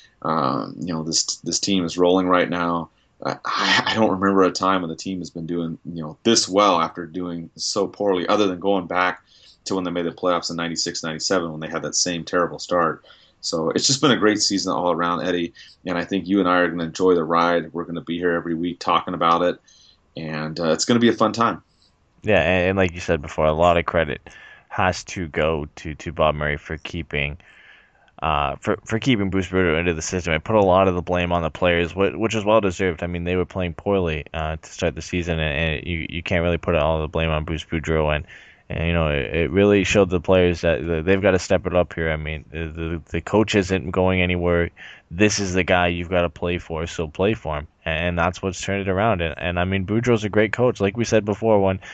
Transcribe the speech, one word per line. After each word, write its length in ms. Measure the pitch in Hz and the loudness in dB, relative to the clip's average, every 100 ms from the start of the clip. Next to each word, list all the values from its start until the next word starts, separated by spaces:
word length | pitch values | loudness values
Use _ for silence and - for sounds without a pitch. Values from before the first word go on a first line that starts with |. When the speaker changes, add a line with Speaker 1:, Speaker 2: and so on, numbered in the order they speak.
| - - | -20 -10
Speaker 1:
Um, 540 | 80 80 67 64 50 50 | -4 -2 0 -2 -6 -8
you 160 | 85 | -6
know, 100 | 80 | -6
this, 340 | 80 78 - - | -2 -2 -4 -6
this 220 | 85 - | -6 -4
team 260 | - 95 82 | 0 0 0
is 120 | 90 | 2
rolling 300 | 90 92 90 | 4 4 4
right 220 | 90 85 | 2 2
now. 400 | 87 85 85 80 _ _ - | -2 -2 -2 -6 _ _ -8
I, 140 | - - - | -6 -6 -6
I, 380 | - - - - | -2 0 0 0
I 80 | 110 | 2
don't 160 | 110 | 2
remember 320 | 95 98 98 | 2 2 4
a 80 | 90 | 4
time 300 | - 95 92 | 2 0 0
when 80 | 82 | -2
the 60 | 80 | -6
team 220 | 95 92 | -6 -8
has 100 | 82 | -8
been 160 | 85 82 | -8 -6
doing, 320 | 87 82 - - | -4 -4 -8 -10
you 160 | 85 | -10
know, 160 | 78 - | -10 -2
this 260 | 113 117 - | 2 2 2
well 320 | 98 101 82 | 4 4 4
after 240 | 82 - 85 | 0 -4 -10
doing 440 | 90 90 85 80 - | -8 -8 -8 -10 -10
so 320 | - 104 95 | -4 -2 -2
poorly, 400 | - 101 90 85 | -2 0 0 2
other 200 | 104 98 | 2 2
than 120 | 90 | 0
going 280 | 98 98 82 | 0 0 0
back 360 | 90 90 - _ _ - _ - | 0 0 -2 _ _ -20 _ -6
to 100 | 95 | -4
when 80 | |
they 80 | 90 | -2
made 140 | 87 85 | -4 -4
the 60 | |
playoffs 380 | 80 90 85 - | -2 0 0 -2
in 60 | 85 | -6
ninety-six, 480 | 85 80 87 85 | -6 -4 -6 -6
ninety-seven, 480 | 82 78 - 92 82 | -8 -6 -2 -2 -2
when 80 | 78 | -6
they 80 | 80 | -8
had 160 | 80 | -6
that 100 | 73 | -4
same 300 | - 90 85 | -2 -2 -4
terrible 340 | 78 90 82 76 | -2 -2 -2 -4
start. 480 | - 87 80 - - - _ _ | -2 0 0 -2 -12 -20 _ _
So 280 | - 82 80 | -6 -2 0
it's 160 | - - | 0 0
just 160 | 135 | 2
been 80 | 147 | 2
a 80 | 95 | 4
great 220 | 107 104 | 2 2
season 340 | 104 95 95 | 0 0 -2
all 180 | 73 90 | -2 0
around, 300 | 80 87 87 | 0 0 0
Eddie, 320 | 90 87 85 - - _ 90 | 0 -2 -2 -8 -20 _ -6
and 140 | 87 | -4
I 40 | |
think 240 | 85 98 85 | -2 -2 2
you 120 | 98 | 2
and 100 | 90 | 4
I 80 | 90 | 4
are 80 | 87 | 2
gonna 180 | 85 82 | 0 -4
enjoy 280 | 80 92 | 2 4
the 100 | 87 | 4
ride. 480 | 78 85 85 85 80 | 2 2 2 2 -2
We're 120 | 82 | -8
gonna 180 | 82 85 | -8 -8
be 160 | 82 87 | -6 -2
here 140 | 87 | 0
every 240 | 85 85 82 | 0 -2 -4
week 240 | 87 85 | -4 -4
talking 340 | 92 82 - | 0 0 0
about 300 | 82 82 85 | 0 2 4
it, 160 | 87 - _ _ _ _ _ - | 2 -2 _ _ _ _ _ -12
and, 420 | 80 78 78 80 | -8 -6 -6 -2
uh, 120 | 82 | 0
it's 140 | - - | 0 2
gonna 140 | 117 | 4
be 100 | 117 | 4
a 40 | |
fun 180 | 110 110 | 4 0
time. 300 | 110 117 85 _ _ _ _ _ _ | 2 -2 -2 _ _ _ _ _ _
Speaker 2:
Yeah, 180 | 107 95 | 2 2
and, 280 | 78 92 90 | 4 2 2
and 80 | 95 | 2
like 160 | 90 | 0
you 60 | 87 | 0
said 220 | - 80 | -2 -2
before, 240 | 80 - 78 | -2 0 2
a 80 | |
lot 240 | 78 87 85 | 4 4 4
of 80 | 78 | 2
credit 420 | 85 76 - - - - - - | 0 0 -4 -12 -20 -20 -20 -10
has 340 | - 92 - | -2 0 -2
to 240 | - 98 80 | -6 -8 -6
go 400 | 82 78 78 73 - | -2 0 0 -6 -10
to, 180 | 82 | -12
to 180 | 76 82 | -10 -6
Bob 220 | 76 78 76 | 0 0 2
Murray 220 | 76 73 | -2 -4
for 200 | - 78 | -6 -12
keeping, 600 | - 87 - 73 71 - - - - - _ _ _ - | -10 -10 -6 -4 -4 -8 -18 -20 -20 -20 _ _ _ -6
uh, 340 | 78 73 69 69 | -2 0 -2 -4
for, 160 | 110 - - | -4 -4 -4
for 140 | 110 | -2
keeping 300 | 135 107 95 | 0 2 2
Bruce 180 | 95 90 | -2 0
Boudreau 320 | 92 90 78 | 0 2 2
into 140 | 87 | 0
the 80 | 78 | -2
system. 320 | - 92 85 | -4 -4 -2
I 40 | 78 | -2
put 160 | - 110 | 2 2
a 60 | |
lot 260 | 95 92 95 | 6 6 4
of 80 | 87 | 2
the 60 | |
blame 280 | 82 87 87 | 0 -2 0
on 120 | 85 | 0
the 80 | 80 | -2
players, 400 | - 90 85 85 | 0 2 2 0
wh-, 280 | 90 98 73 | 0 0 0
which 140 | 110 | -2
is 120 | 110 101 | 0 2
well 160 | 110 | 4
deserved. 420 | 101 90 95 80 | 2 0 -2 -2
I 40 | 87 | -4
mean, 180 | 87 87 | -4 -2
they 100 | 92 | -2
were 100 | 85 | -2
playing 280 | 98 87 | -4 -6
poorly, 520 | - 104 98 85 76 - | -4 -2 0 0 -2 -6
uh, 240 | 80 78 80 | -6 -4 -6
to 140 | - | -10
start 240 | - 87 69 | -4 -4 -4
the 60 | |
season, 360 | - 87 85 80 | -4 -4 -2 -2
and, 380 | 78 71 80 71 | 0 0 -2 -2
and 100 | 85 | -4
you, 200 | 82 - | -6 -6
you 140 | 82 | -8
can't 200 | - 87 | -2 0
really 140 | 85 85 | 2 0
put 180 | - 82 | 0 2
all 260 | 76 80 | 2 0
the 60 | 78 | -2
blame 220 | 80 82 | -2 0
on 140 | 78 | -2
Bruce 220 | 78 78 - | -2 -6 -4
Boudreau. 500 | 82 78 78 76 76 | -4 0 0 2 0
And, 100 | 78 - - - - | -4 -16 -20 -20 -10
and, 180 | - 82 | -4 0
you 60 | |
know, 160 | 85 78 | 0 0
it, 260 | 73 53 82 | 0 -2 -2
it 160 | 73 | 0
really 320 | 92 101 101 | 4 4 4
showed 280 | 92 107 92 | 4 4 4
the 100 | 90 | 2
players 400 | 87 92 90 85 | 4 4 4 2
that 160 | 85 73 | 0 0
th-, 260 | 82 80 | 0 -2
they've 180 | 82 98 | 2 2
gotta 180 | 98 92 | 4 2
step 260 | - 92 85 | 2 0 2
it 100 | 90 | 0
up 180 | 85 | 0
here. 180 | - 80 | -2 -2
I 40 | 78 | -2
mean, 300 | 76 78 - | -4 -8 -10
the, 160 | 80 80 | -8 -8
the, 340 | 80 82 82 - | -6 -6 -6 -6
the 120 | 85 | -8
coach 340 | - 104 107 104 | 0 2 4 2
isn't 340 | 92 95 78 | 2 0 -2
going 320 | 92 92 92 | 0 2 4
anywhere. 480 | 90 90 87 85 85 - - - - | 2 2 2 2 0 -6 -20 -20 -8
This 300 | 85 104 104 | 2 2 2
is 140 | 98 | -2
the 100 | 92 | 0
guy 240 | 87 90 87 | 2 4 4
you've 220 | 87 87 | 0 0
gotta 200 | 90 87 | 0 0
play 300 | - 87 87 | -2 -4 -4
for, 260 | - 80 85 | -4 -6 -6
so 220 | - 80 | -6 -6
play 260 | - 101 | -2 0
for 240 | 113 78 73 | 0 -4 -6
him. 100 | 76 _ | -8 _
And, 220 | 82 80 87 | -6 -2 -2
and 120 | 87 | 0
that's 220 | 85 - | 0 -2
what's 200 | 95 90 | -6 -6
turned 260 | - 98 98 | -4 -4 -2
it 0 | |
around. 340 | 92 113 92 | 0 2 2
And, 120 | 82 - | -2 -4
and, 220 | 87 87 | -4 -2
I 60 | 92 | 0
mean, 200 | 95 92 | -2 0
Boudreau's 380 | 110 120 113 | 0 2 2
a 60 | 104 | 2
great 240 | 104 107 | 2 2
coach. 260 | - 123 - | 2 0 2
Like 160 | 98 113 | 0 0
we 80 | |
said 220 | 113 110 104 | 2 2 2
before, 340 | 101 113 101 | 0 4 4
when, 200 | 95 95 - | 4 0 -6